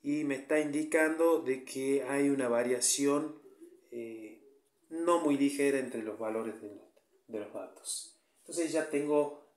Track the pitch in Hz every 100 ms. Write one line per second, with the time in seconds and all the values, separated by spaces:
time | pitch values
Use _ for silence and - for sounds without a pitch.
0 | 143 147 143 135 - 156 151 147 151 160
1 | 156 160 165 165 127 131 131 135 135 139
2 | 131 139 143 139 123 117 120 123 - -
3 | 139 143 151 - - - - - _ 120
4 | 117 113 107 - - _ _ _ _ 165
5 | 170 170 156 139 139 139 139 139 123 117
6 | 107 107 113 110 110 104 104 98 - _
7 | _ _ _ 110 104 104 92 - - -
8 | - _ _ _ - 170 160 156 - 143
9 | 147 147 143 - -